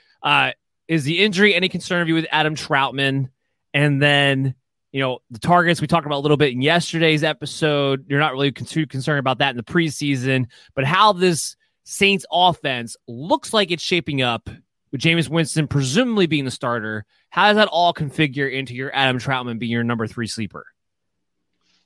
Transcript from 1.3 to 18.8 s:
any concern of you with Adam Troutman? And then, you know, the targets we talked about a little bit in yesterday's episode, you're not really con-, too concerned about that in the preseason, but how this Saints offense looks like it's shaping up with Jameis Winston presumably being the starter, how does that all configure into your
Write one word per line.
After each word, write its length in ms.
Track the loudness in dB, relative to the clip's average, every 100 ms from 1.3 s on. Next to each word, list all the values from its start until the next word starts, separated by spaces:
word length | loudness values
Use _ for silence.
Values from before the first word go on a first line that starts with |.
| 4 4
any 140 | 4 0
concern 320 | -4 -4 -2
of 80 | 0
you 60 |
with 120 | 0 0
Adam 240 | 0 0
Troutman? 760 | -2 -2 0 0 0 0 0 -4 _ _ _ _
And 260 | 0 2 4
then, 540 | 4 4 2 2 -2 -6 _ _ _
you 80 | -4
know, 180 | -4 -6 _
the 100 | -8
targets 400 | 2 4 4 2
we 80 | 2
talked 180 | 0 0
about 120 | -2
a 60 |
little 120 | 2 4
bit 160 | 4
in 100 | 2
yesterday's 640 | 2 2 0 0 2 2
episode, 800 | 0 -2 -8 -2 0 2 0 -2 -2
you're 120 | 0
not 120 | 0
really 200 | 0 -2
con-, 140 | -2 -6
too 200 | -4 -4
concerned 320 | -4 -2 0
about 200 | 0 0
that 120 | 0
in 60 | -2
the 60 |
preseason, 840 | -2 0 0 -2 -2 -2 0 0 -2 -8 _
but 100 | -4
how 280 | 0 4 4
this 440 | 4 2 0 -4 -12 _ _
Saints 400 | -14 -2 0 0 -2
offense 680 | 2 2 2 -4 -4 -8 -12 -14
looks 440 | -10 -2 -2 0
like 200 | 0 0
it's 100 | -2
shaping 400 | -2 -2 -2 -2
up 260 | -2 -2 -8 -18 _ _ -12
with 80 | -2
Jameis 280 | 0 0 0
Winston 380 | -2 -2 -2 -2
presumably 600 | -2 0 0 0 0 0
being 180 | 0
the 60 | -4
starter, 540 | -6 -4 -4 -4 -8 -10 _ _
how 180 | 0 2
does 80 | 4
that 120 | 2
all 240 | 2 0
configure 580 | 0 -6 -2 -2 0 -4
into 240 | -4 -8
your 200 | -8